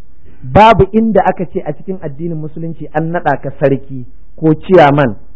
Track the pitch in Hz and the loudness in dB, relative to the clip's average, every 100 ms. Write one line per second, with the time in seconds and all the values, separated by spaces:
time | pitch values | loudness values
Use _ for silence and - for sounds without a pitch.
0 | - - - - 127 185 220 220 196 220 | -12 -12 -12 -12 0 6 6 6 4 2
1 | 226 202 185 190 180 185 147 147 - 190 | 2 2 0 -2 -4 -6 -6 -8 -8 -8
2 | 170 135 170 160 151 156 165 160 151 156 | -8 -8 -6 -6 -8 -8 -8 -8 -6 -4
3 | 160 170 156 135 143 - 139 139 - 131 | -2 -2 -2 -2 -4 -2 0 0 -4 -10
4 | 120 - - - 160 156 - 185 147 143 | -10 -12 -12 -2 0 0 4 6 8 6
5 | 135 98 - | 2 -2 -10